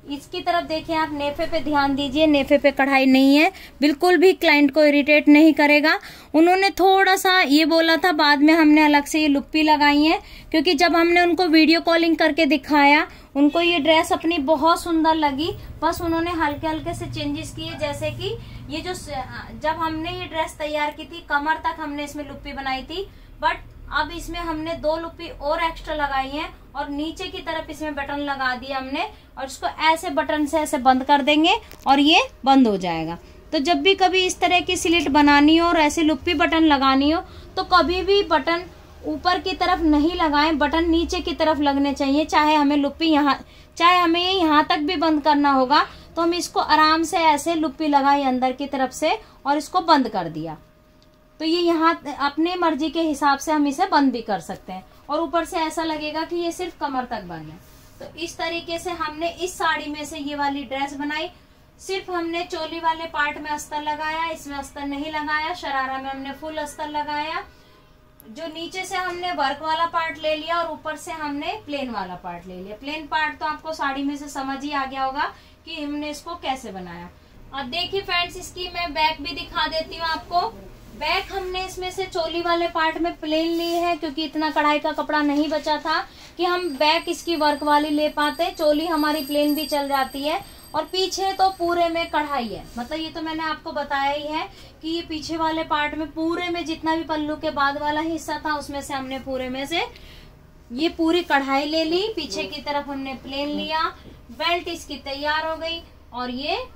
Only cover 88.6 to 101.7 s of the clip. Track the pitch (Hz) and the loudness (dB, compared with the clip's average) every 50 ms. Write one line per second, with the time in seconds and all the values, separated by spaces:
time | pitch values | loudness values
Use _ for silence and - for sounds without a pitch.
88.6 | 320 302 302 294 320 349 320 302 302 302 302 311 277 269 294 294 294 294 294 311 | 2 2 2 2 0 0 0 0 0 0 0 -2 -4 -2 0 0 2 2 0 -2
89.6 | 302 - 302 285 285 269 277 269 269 262 - 277 277 302 330 392 392 - - - | -2 -2 -2 -2 -2 0 0 -2 -2 -2 -4 -6 -4 -4 -4 -4 -6 -12 -20 -20
90.6 | - - - 311 311 - - 370 381 370 - 359 381 392 381 381 381 381 381 370 | -20 -6 -6 -6 -6 -2 -2 -2 -2 -2 -2 -4 -4 -4 0 2 0 0 2 0
91.6 | 349 339 339 349 339 339 330 339 339 330 - 302 302 294 285 262 233 214 190 - | -2 0 2 2 0 0 0 -4 -4 -2 -2 -2 -2 -2 -4 -4 -4 -6 -8 -10
92.6 | - - - 226 240 - 311 320 320 311 - 339 311 320 320 311 320 311 302 311 | -12 -12 -12 -12 -8 -8 -8 -8 -8 -8 -8 -8 -8 -6 -6 -6 -4 -6 -6 -6
93.6 | - 330 285 294 285 285 294 269 269 277 285 302 294 302 302 320 370 392 - - | -8 -8 -6 -6 -6 -4 -4 -2 -2 -2 -2 -4 -6 -6 -6 -6 -8 -8 -14 -20
94.6 | - - - - - 320 330 339 339 - 320 311 277 - 320 320 320 320 320 320 | -20 -20 -20 -12 -8 -6 -6 -6 -6 -8 -10 -10 -8 -8 -4 -2 -2 -2 -2 -4
95.6 | 320 320 320 294 294 294 302 302 320 302 - 320 320 330 339 349 359 359 339 349 | -4 -2 -2 -2 -2 -4 -4 -6 -8 -8 -6 -4 -4 -4 -2 -4 -4 -4 -6 -6
96.6 | 311 294 320 - 311 320 320 330 320 320 320 311 302 294 311 302 320 311 - 285 | -6 -8 -8 -4 -2 -2 -2 -2 -2 -4 -4 -4 -4 -6 -6 -6 -6 -6 -2 -2
97.6 | 277 277 277 294 294 294 302 302 320 330 330 311 - 320 302 294 294 311 302 294 | -2 -2 -2 -4 -4 -4 -2 -2 -4 -4 -6 -6 -6 -8 -10 -8 -6 -6 -6 -6
98.6 | 277 277 285 277 277 - 285 269 262 262 269 262 262 269 262 254 254 254 254 262 | -6 -10 -10 -10 -8 -8 -8 -8 -8 -8 -10 -10 -8 -8 -8 -6 -6 -6 -6 -8
99.6 | 277 277 330 349 415 480 - - - - - - - - - - - - - - | -6 -4 -4 -4 -4 -6 -10 -20 -20 -20 -20 -20 -20 -20 -20 -20 -20 -20 -20 -20
100.6 | - - 233 254 311 339 339 - 330 320 330 349 349 - 302 277 277 269 269 277 | -18 -12 -6 -2 -2 -2 0 0 0 2 2 0 0 2 0 0 2 0 -2 -2
101.6 | 294 294 | 0 0